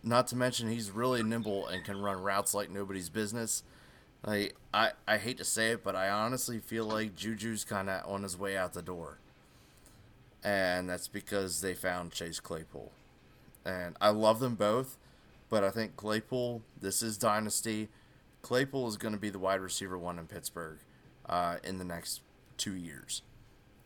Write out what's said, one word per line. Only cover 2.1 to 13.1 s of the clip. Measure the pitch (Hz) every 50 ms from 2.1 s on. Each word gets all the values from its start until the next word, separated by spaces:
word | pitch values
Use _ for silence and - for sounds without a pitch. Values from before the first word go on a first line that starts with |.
| 98 92
routes | 92 98 98 101 101 - -
like | 101 104 -
nobody's | 90 98 101 98 98 95 90 82
business. | 80 107 110 101 107 120 113 110 - - - - - - - - - - - - - - -
Like, | 104 107 101 104 - - - - - -
I, | 104 113 110 - - -
I | - 110 107
hate | 98 117 110 -
to | -
say | - - 110 113 110
it, | 117 110 -
but | 95 92
I | 92 95 98
honestly | 101 104 107 117 127 127 - - 120 110
feel | - - 110 113 113
like | 107 110 110 110 110 92
Juju's | 85 95 107 113 104 101 113 113 104 -
kinda | - 107 101 95 98 95 90 -
on | - 98 98 101
his | 98 87
way | 87 98 98 98
out | 98 92 90 -
the | 104 90
door. | 87 90 87 82 71 73 - - - - - - - - - - - - - - - - - - - - - - - - - -
And | 101 101 98 95 90 90 90 90 90
that's | 90 90 -
because | - - 104 101 - 104 101 95 92 85 80
they | 92 95 90
found | 85 - 92 90 90 87 85 -
Chase | - 85 85 82 -
Claypool. | - - 82 80 82 - - 67 57 - - - - -